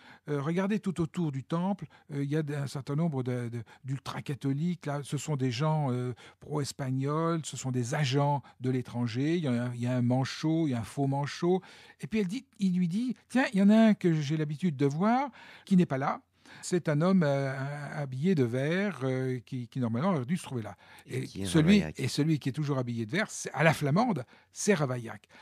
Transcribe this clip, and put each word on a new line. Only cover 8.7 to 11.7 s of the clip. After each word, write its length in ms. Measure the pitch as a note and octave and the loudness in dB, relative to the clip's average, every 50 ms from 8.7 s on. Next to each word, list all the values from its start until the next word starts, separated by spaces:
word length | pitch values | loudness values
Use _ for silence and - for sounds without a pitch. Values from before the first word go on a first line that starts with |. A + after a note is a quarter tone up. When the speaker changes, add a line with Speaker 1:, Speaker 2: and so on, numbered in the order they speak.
Speaker 1:
l'étranger, 680 | C3 B2+ B2 - - A#2+ A#2+ A#2 G#2+ B2 C3+ D3+ E3 | -2 -2 -2 -4 -4 -4 -2 -2 -2 -2 0 0 0
il 80 | F3+ D#3+ | 0 0
y 20 | |
a 200 | C#3 A#2+ A#2+ B2 | 0 0 0 -2
un, 80 | B2 A#2+ | -4 -4
il 60 | A#2+ | -4
y 60 | A#2+ | -2
a 100 | A#2+ B2+ | -2 0
un 60 | B2+ A#2+ | 2 2
manchot, 640 | A#2+ B2 C3 C3 B2+ - - - D#3 D#3+ E3 E3 | 2 2 2 0 -2 -4 -4 -2 0 2 2 2
il 60 | D3+ B2+ | 0 0
y 20 | |
a 60 | A#2 | -2
un 20 | G#2 | -4
faux 240 | - - - C#3+ | -6 -4 -2 -2
manchot. » 560 | C3+ C3+ C#3 C#3+ C3+ - - - F3 F3+ F#3 - - | 0 0 -2 -4 -4 -4 -2 0 2 2 2 0 -6